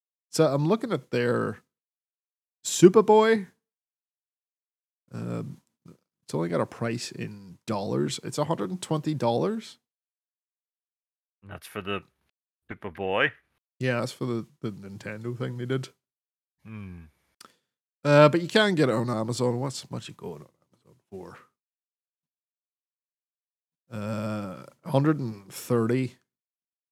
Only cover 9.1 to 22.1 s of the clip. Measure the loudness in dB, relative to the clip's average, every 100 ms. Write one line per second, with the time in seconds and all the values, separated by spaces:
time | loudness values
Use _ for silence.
9.1 | -2 0 0 0 -4 -10 -20 _ _ _
10.1 | _ _ _ _ _ _ _ _ _ _
11.1 | _ _ _ -18 -18 -12 -10 -6 -6 -8
12.1 | _ _ _ _ _ -18 -12 -12 -6 -2
13.1 | 0 0 -2 _ _ _ -6 -4 -2 -4
14.1 | -6 -6 -6 -8 _ -10 -10 -14 -14 -12
15.1 | -10 -10 -8 -8 -6 -4 -4 -6 _ _
16.1 | _ _ _ _ _ -16 -14 -14 -14 -18
17.1 | _ _ _ -20 _ _ _ _ _ 6
18.1 | 10 10 8 2 4 4 4 4 2 0
19.1 | -2 -2 0 0 0 -4 -8 -12 -12 -12
20.1 | -14 -14 -14 -18 _ _ _ _ _ -18
21.1 | -16 -16 -20 -20 _ _ _ _ _ _